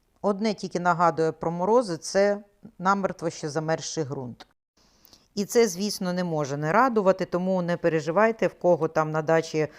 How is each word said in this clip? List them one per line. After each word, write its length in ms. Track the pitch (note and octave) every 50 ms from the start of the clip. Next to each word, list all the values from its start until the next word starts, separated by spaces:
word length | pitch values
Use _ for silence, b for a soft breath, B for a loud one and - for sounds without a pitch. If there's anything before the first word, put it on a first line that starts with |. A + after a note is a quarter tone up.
| _ _ _ _ -
Одне 320 | G3 G#3 F#3+ G#3+ A3+ G3+
тільки 260 | - - F3+ - F3
нагадує 520 | F3 F3+ E3+ D#3+ F3 E3 D#3+ C#3+ D#3+ D#3+ D#3
про 180 | - - E3
морози: 460 | E3+ F3 F3 G3 A3 B3 C4 G3 E3+
це 480 | D#3 - - - F#3+ G3+ G3+ G3+ G3+ G#3 _ _ _ - - - -
намертво 520 | F3 F#3 G3+ G3+ F#3+ F#3+ F3+ - D#3 E3
ще 180 | - - - D#3
замерзший 560 | C3+ D#3 D#3 D#3 D#3+ D#3+ D3 - - D#3+ D#3
ґрунт. 420 | B2 C#3+ C#3 C3 B2 A2+ - - - _ _ _ _ _ b b b b b b b b b b b b
І 100 | G#3 G3+
це, 240 | - - B3 A3+ A3
звісно, 440 | E3+ E3+ G3+ G#3 F#3+ - F#3 F3+ F3
не 120 | F3+ F3+
може 320 | F3 D#3+ D3+ D3+ B2+ C#3+
не 160 | C#3+ D3+ D3+ E3+
радувати, 520 | G#3+ B3 C4+ A#3 A3 G3 F#3 F#3+ F#3+ -
тому 380 | - - F3+ F#3 F#3 F#3+ F#3 F3
не 140 | E3+ F3
переживайте, 680 | E3 - E3+ D#3 D#3+ C#3+ D3+ E3 F#3 G#3+ A3+ A3 A3+ F#3+
в 80 | E3+ -
кого 340 | - - F3+ F3 D3 D#3 D#3+
там 220 | - D#3+ D#3 D#3
на 120 | D#3 D#3 D#3+
дачі 460 | D3 D#3+ E3 D#3+ D#3+ - D#3 D3+ D3 B